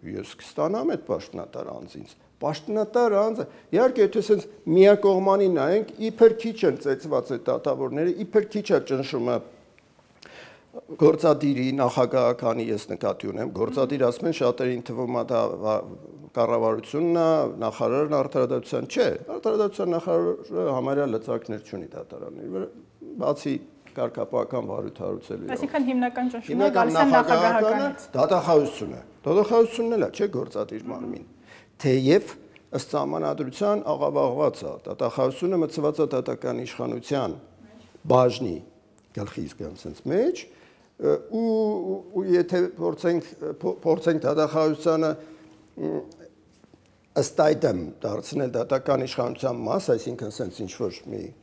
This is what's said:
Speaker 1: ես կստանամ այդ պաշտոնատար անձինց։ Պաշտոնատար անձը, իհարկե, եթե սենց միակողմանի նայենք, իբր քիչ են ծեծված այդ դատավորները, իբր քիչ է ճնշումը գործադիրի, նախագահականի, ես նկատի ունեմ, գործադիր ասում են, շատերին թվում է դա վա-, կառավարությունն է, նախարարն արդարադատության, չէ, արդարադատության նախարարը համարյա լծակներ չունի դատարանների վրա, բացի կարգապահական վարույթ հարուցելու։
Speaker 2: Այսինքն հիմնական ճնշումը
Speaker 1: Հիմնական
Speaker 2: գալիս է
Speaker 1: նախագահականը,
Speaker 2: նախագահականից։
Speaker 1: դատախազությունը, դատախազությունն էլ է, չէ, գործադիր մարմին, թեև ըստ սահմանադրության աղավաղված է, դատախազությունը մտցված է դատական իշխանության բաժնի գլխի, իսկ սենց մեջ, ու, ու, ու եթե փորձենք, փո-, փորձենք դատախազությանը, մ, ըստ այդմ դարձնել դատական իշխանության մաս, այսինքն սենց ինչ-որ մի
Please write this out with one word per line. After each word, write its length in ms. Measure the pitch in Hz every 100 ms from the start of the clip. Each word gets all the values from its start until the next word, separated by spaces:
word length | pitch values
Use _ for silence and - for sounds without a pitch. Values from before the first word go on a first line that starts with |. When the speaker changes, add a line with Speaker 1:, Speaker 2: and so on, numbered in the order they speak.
| -
Speaker 1:
ես 240 | 98 95 -
կստանամ 560 | - - 156 208 285
այդ 140 | 220 -
պաշտոնատար 640 | 82 - 87 - - -
անձինց։ 420 | 60 - - - - _ _
Պաշտոնատար 760 | 139 151 - 214 208 240 240 196
անձը, 260 | 214 226 - - -
իհարկե, 300 | 175 254 254
եթե 200 | 202 226 190
սենց 180 | 208 - - -
միակողմանի 800 | 170 196 202 202 185 190 196 196
նայենք, 400 | 165 139 202 214 - 220
իբր 260 | 220 226 220
քիչ 100 | 226 226 175
են 100 | 131
ծեծված 480 | 147 139 156 139 -
այդ 140 | 120 -
դատավորները, 680 | 123 143 135 131 135 170 175 202
իբր 220 | 214 208
քիչ 140 | 208 202
է 140 | 165 -
ճնշումը 480 | 135 135 127 120 123 - - _ _ _ _ _ _ - - - - _ - - 160
գործադիրի, 680 | 156 156 165 139 147 131 131 135
նախագահականի, 880 | 127 - 123 131 120 120 120 117 113
ես 180 | 104 -
նկատի 400 | - 101 - 104
ունեմ, 240 | 98 127 127
գործադիր 500 | 113 131 131 143 123
ասում 180 | 120 165
են, 80 | 156
շատերին 460 | 123 120 127 123 120
թվում 260 | 120 123 123
է 100 | 113
դա 80 | 120 113 -
վա-, 160 | 107 107 - - - - - -
կառավարությունն 800 | 113 117 113 113 110 147 170 170
է, 120 | 160 160 131 -
նախարարն 500 | 113 104 113 131 151 147
արդարադատության, 680 | 135 143 127 131 120 131 120
չէ, 160 | - 156 - - -
արդարադատության 520 | 220 214 208 196 180 170
նախարարը 720 | 175 170 170 - - 180 175 131
համարյա 300 | 127 139 139
լծակներ 540 | 110 110 113 - 107 -
չունի 220 | 101 80 -
դատարանների 580 | - - - - -
վրա, 140 | 185 220 - - _ - 240
բացի 340 | 139 143 147 131 - - -
կարգապահական 800 | - 120 - 113 123 107 127 113
վարույթ 280 | - - -
հարուցելու։ 460 | 92 98 - - -
Speaker 2:
Այսինքն 360 | 247 277 311 254
հիմնական 400 | 254 247 247 254
ճնշումը 220 | 240 -
Speaker 1:
Հիմնական 220 | 247 - 185
Speaker 2:
գալիս 180 | 175
է 80 | 160 277
Speaker 1:
նախագահականը, 380 | 160 - 165 175
Speaker 2:
նախագահականից։ 540 | 226 214 214 285 - -
Speaker 1:
դատախազությունը, 840 | 127 147 180 151 156 143 - 101 64 - - -
դատախազությունն 720 | 180 208 233 233 226 233 226
էլ 80 | 113
է, 40 |
չէ, 140 | - 202 123
գործադիր 480 | - 101 104 110 -
մարմին, 340 | - - - - - - - - _
թեև 480 | 143 131 131 180 - - - - _ -
ըստ 160 | -
սահմանադրության 880 | 147 139 160 151 147 135 131 202 208 -
աղավաղված 680 | 147 143 143 139 127 147 -
է, 120 | 143 151 143
դատախազությունը 760 | 147 123 - 131 135 180 185
մտցված 360 | 156 156 147 151
է 60 | 147
դատական 480 | 135 123 123 131 120 123
իշխանության 680 | - 123 120 120 143 123 - - _ - - - - -
բաժնի 420 | 127 127 120 120 80 - _ _ _ _ -
գլխի, 260 | 101 - 73
իսկ 160 | - 78 90
սենց 180 | 78 76 -
մեջ, 300 | 170 277 - - - - _ _ _
ու, 180 | - 147 -
ու, 640 | 220 226 220 214 214 180 190 -
ու 100 | 196 190
եթե 280 | 180 175 180 180 156
փորձենք, 500 | 170 156 175 170 - - 156 156
փո-, 180 | 170 185
փորձենք 420 | 170 156 170 156 127
դատախազությանը, 840 | 147 147 160 156 151 170 160 160 156 - - - - _ -
մ, 200 | 156 156 156 - 165 _ _ _ _ _ _ _ _ -
ըստ 200 | 151 -
այդմ 360 | 151 151 151 92 78 -
դարձնել 500 | 113 107 - 147 131
դատական 500 | 120 117 135 135 135 131
իշխանության 560 | - 123 120 135 120 110
մաս, 200 | 165 185 117
այսինքն 380 | - 104 107 -
սենց 240 | 104 -
ինչ-որ 340 | 98 - 104 87 -
մի 120 | 104 - -